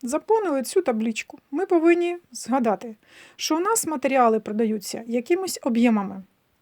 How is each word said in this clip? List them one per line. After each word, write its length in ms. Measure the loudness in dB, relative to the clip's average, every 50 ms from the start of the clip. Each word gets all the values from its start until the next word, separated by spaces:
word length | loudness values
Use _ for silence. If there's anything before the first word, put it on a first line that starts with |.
| -8
заповнили 600 | -4 -4 -4 0 2 2 2 2 0 -2 -2 -2
цю 200 | 0 0 0 0
табличку, 560 | 0 0 0 0 -2 -2 -4 -8 _ -14 -20 _ -8
ми 160 | -4 -4 -2
повинні 500 | 2 2 4 6 6 4 4 2 -2 -4 -6 _ _ -18
згадати, 640 | -14 -6 -2 0 0 2 2 0 -2 -4 -12 -16 _ _ _ -20 -20 -20 -20 _
що 200 | -8 -4 -2 0
у 40 | 0
нас 260 | 0 0 0 0 0
матеріали 540 | -2 -4 -2 -2 0 4 4 4 4 4 2
продаються 640 | -2 -4 -2 -2 0 0 -2 -4 -6 -8 -10 -10 -8
якимись 520 | -4 -4 -4 0 0 -2 -2 -2 -6 -6 -4 -2
об'ємами. 600 | -2 2 4 4 4 4 2 0 -4 -8 -12 -16 _ _ _ _ _ _ _